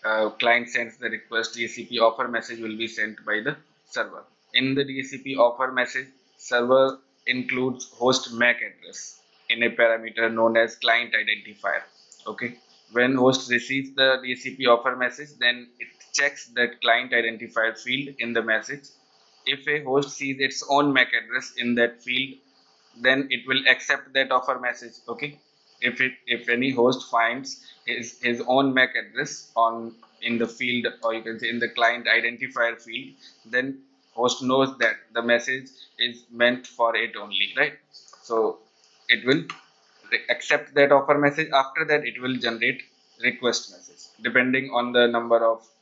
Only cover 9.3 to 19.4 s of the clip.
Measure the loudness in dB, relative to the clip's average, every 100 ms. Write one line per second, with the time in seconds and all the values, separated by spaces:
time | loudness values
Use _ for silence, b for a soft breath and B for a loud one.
9.3 | _ _ 0 0 4 4 4 -2 -2 0
10.3 | 4 4 4 2 0 2 2 2 -2 -2
11.3 | -4 -8 -8 -4 -4 -6 _ _ -14 -12
12.3 | -8 -10 -10 _ _ _ 0 2 4 4
13.3 | 4 0 -2 -2 -6 -6 2 2 2 -2
14.3 | -8 -8 -2 4 4 4 -2 -4 -4 -18
15.3 | 0 0 0 -8 _ -20 _ -6 0 0
16.3 | -2 -10 -2 -2 0 2 2 2 0 0
17.3 | -4 -8 -2 -2 -4 -6 -6 -6 -8 -4
18.3 | -2 0 -2 -2 -14 -16 _ _ _ _
19.3 | _